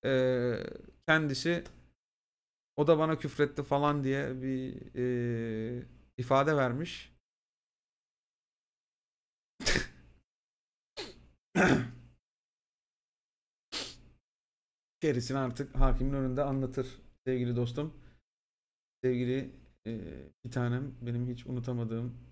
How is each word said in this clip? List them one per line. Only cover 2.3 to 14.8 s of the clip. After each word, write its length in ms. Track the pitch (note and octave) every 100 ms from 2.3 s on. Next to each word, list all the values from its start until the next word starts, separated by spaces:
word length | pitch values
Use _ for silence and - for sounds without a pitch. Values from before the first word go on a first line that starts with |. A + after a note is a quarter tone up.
| _ _ _ _ -
o 120 | D3
da 120 | D#3
bana 180 | D#3 D#3
küfretti 440 | C#3+ - C#3+ -
falan 400 | C#3+ C#3+ D3 D3
diye 380 | C3+ C3+ C#3 C3
bir, 400 | C3 C3 C3 - - -
e, 920 | B2 B2 A#2+ A#2 A#2 A2 A2 A#2+ - - - -
ifade 380 | A#2+ C3+ C#3+ D3+
vermiş. 540 | B2+ B2 E3+ - - _ _ _ _ _ _ _ _ _ _ _ _ _ _ _ _ _ _ _ _ _ _ _ _ _ - - - - - - _ _ _ _ _ _ _ - - - - _ _
<laughs> 480 | F3+ F#3 B2 A#2 - - _ _ _ _ _ _ _ _ _ _ _ _ _ _ _ _ - - - - _ _ _ _ _ _ _